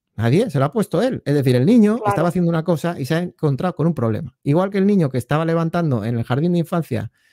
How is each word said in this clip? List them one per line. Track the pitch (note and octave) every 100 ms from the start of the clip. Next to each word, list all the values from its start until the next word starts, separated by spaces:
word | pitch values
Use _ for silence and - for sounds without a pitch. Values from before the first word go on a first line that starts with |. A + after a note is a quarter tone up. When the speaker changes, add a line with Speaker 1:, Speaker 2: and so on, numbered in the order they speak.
| _ -
Speaker 1:
Nadie, | A2+ D#3 B3
se | C#3
lo | C#3
ha |
puesto | A3+ F#3+ E3
él. | B3+ G3+ -
Es |
decir, | D3 C3 B2
el | C#3+
niño | A#3+ G#3 A3
Speaker 2:
Claro. | G#3
Speaker 1:
estaba | G3+ F3
haciendo | F#3 E3+
una | E3
cosa | D#3+ E3 - -
y | C3
se | D#3+
ha |
encontrado | F3+ - D3+ C3 F3+ -
con | E3+
un |
problema. | D3+ A#2 G#2+ D#3 -
Igual | - D3+ G3
que | G3
el | G3
niño | G3+ D3+
que | B2+
estaba | - D3 E3
levantando | E3 E3 E3+ E3 A#2+ G#2+
en | A#2+
el |
jardín | - B2+ E3+
de | F3
infancia | D#3 F3 D#3 A2 G#2+ - _